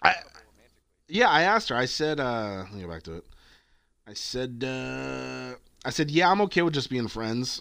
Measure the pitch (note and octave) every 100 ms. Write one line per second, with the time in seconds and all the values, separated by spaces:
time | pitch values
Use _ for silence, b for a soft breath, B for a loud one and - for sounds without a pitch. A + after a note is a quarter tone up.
0 | - F#3+ - - - _ _ _ _ _
1 | - F#3+ A#3+ D3+ F3+ A3 - B2 B2+ -
2 | D3+ D3 B2+ A#2 G#2 F#2+ F#2 G2+ F2 E2
3 | E2 E2 - - _ _ _ _ _ _
4 | G#2+ G#2 - B2 B2+ A#2+ C3 C3 C3 C3
5 | C3+ C3 C3 B2+ B2+ B2+ _ _ B2 C#3+
6 | D3 D#3 F3+ G3 G3 F3+ E3+ C#3+ B2+ B2+
7 | A2+ A2 A2+ A#2 B2+ -